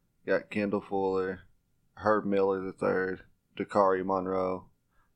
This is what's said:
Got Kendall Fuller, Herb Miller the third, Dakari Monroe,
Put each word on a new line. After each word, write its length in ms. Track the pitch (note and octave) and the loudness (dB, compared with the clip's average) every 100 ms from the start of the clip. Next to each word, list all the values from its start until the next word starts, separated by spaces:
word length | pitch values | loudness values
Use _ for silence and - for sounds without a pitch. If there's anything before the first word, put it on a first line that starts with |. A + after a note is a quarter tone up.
| _ _ - | _ _ -2
Got 240 | F#2+ - | -2 -2
Kendall 320 | G#2+ G2+ G2 | -4 -2 -2
Fuller, 600 | - G2 F#2+ F#2+ F#2 F#2 - _ _ _ _ - | -2 -2 0 0 -2 -6 -12 _ _ _ _ -4
Herb 300 | G#2 G#2+ G2 | 0 0 2
Miller 360 | G2 G2 F#2+ | 2 2 0
the 100 | F#2+ | -4
third, 480 | F#2 G2 F#2+ F#2 F#2 - _ _ - | -4 -2 0 -2 -6 -12 _ _ -10
Dakari 480 | G2 G#2+ G2 F#2+ F#2 | -2 4 4 4 0
Monroe, 600 | F#2+ F#2 F#2+ F#2 F#2 - _ _ _ _ | -2 0 -2 -2 -4 -10 _ _ _ _